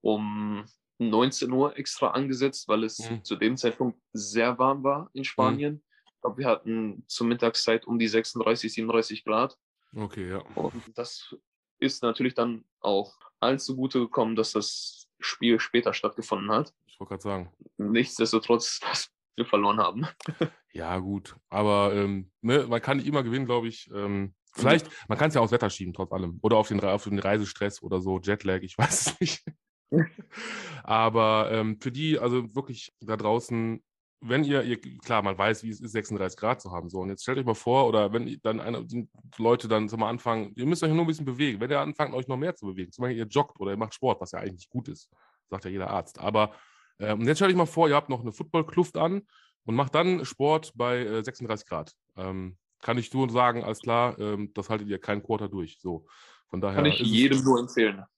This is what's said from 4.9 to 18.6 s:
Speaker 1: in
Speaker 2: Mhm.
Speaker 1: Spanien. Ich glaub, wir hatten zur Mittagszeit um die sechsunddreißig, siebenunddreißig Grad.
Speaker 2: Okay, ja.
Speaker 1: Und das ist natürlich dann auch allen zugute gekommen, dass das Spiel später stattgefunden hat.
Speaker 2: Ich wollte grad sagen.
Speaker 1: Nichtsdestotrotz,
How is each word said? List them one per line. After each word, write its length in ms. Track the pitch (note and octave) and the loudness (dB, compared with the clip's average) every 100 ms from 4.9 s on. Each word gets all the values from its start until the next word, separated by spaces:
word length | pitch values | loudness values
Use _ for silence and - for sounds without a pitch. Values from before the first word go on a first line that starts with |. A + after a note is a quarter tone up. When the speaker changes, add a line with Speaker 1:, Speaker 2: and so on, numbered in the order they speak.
| C#3+ C#3+ | -2 -4
Speaker 1:
in 80 | C3+ | -8
Speaker 2:
Mhm. 20 | |
Speaker 1:
Spanien. 600 | C3+ - C3 C#3 D3 D3+ _ _ _ _ | -8 2 2 2 -2 -6 _ _ _ _
Ich 60 | |
glaub, 160 | B2 A2 | -6 -2
wir 100 | C3+ | 0
hatten 580 | A2+ A2+ A2+ A2 G2+ - | 2 0 -2 -4 -8 -12
zur 200 | - A#2 | -2 0
Mittagszeit 580 | A#2+ A#2 - - A2+ - | 2 2 2 2 2 2
um 140 | A#2 | 0
die 80 | A2+ | 2
sechsunddreißig, 680 | A2 A2 A#2+ A2 A2+ A2+ | 2 0 -2 0 0 0
siebenunddreißig 500 | A2 A2+ A2+ A2+ G#2+ | -4 0 0 0 -6
Grad. 340 | - G#2+ C3+ - _ _ _ - | -2 0 0 -4 _ _ _ -10
Speaker 2:
Okay, 340 | G2+ - F#2 | -10 -8 -8
ja. 140 | F#2+ - - | -8 -8 -4
Speaker 1:
Und 420 | - A#2+ A2 A2+ | -4 -6 -14 -10
das 380 | A#2+ - - - _ _ _ _ | -10 -10 -16 -20 _ _ _ _
ist 240 | C3+ - | -4 -2
natürlich 300 | A#2+ A2+ C3 B2 | -4 0 -2 0
dann 300 | A#2+ A2+ _ _ | -2 -4 _ _
auch 340 | - G2 G2+ _ - _ | 0 0 -2 _ -20 _
allen 200 | A#2+ C3+ | 0 0
zugute 400 | - C3 C3 C3 | -2 -4 0 0
gekommen, 360 | A#2 - A2+ A2+ | 0 0 0 0
dass 160 | A2+ | 0
das 580 | A2 G#2 - - - - _ | -2 -4 -8 -12 -16 -20 _
Spiel 400 | - - A#2 A2+ | -8 -2 2 2
später 340 | - A#2 A#2 | 4 2 2
stattgefunden 580 | G#2 G#2+ - - G2+ G2 | 0 -4 -4 -4 -4 0
hat. 220 | G#2+ D3 _ _ | 0 0 _ _
Speaker 2:
Ich 140 | _ | _
wollte 100 | G2 | -12
grad 120 | G2 | -8
sagen. 300 | G#2 G2 F2 _ - _ | -6 -6 -6 _ -20 _
Speaker 1:
Nichtsdestotrotz, 1000 | G#2 A2+ A#2+ - A2+ A2+ - A#2 | 0 2 2 0 2 2 4 2